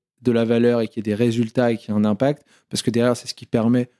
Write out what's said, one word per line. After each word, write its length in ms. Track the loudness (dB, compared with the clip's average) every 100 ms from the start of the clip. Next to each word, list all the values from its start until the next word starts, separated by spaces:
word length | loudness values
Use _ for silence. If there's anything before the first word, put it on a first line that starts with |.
| _ _
de 80 | -2
la 140 | 0
valeur 360 | 2 2 2 2
et 60 | -2
qu'il 100 | -6
y 40 |
ait 100 | -4
des 40 |
résultats 560 | 0 0 0 -2 0 0
et 60 | -2
qu'il 160 | -4
y 20 |
ait 40 | 0
un 40 |
impact, 400 | 0 0 0 -2 _ _ _
parce 120 | -6
que 80 | -2
derrière, 260 | 0 0
c'est 120 | 0 -6
ce 80 |
qui 100 | -16
permet 460 | -4 0 2 0 -2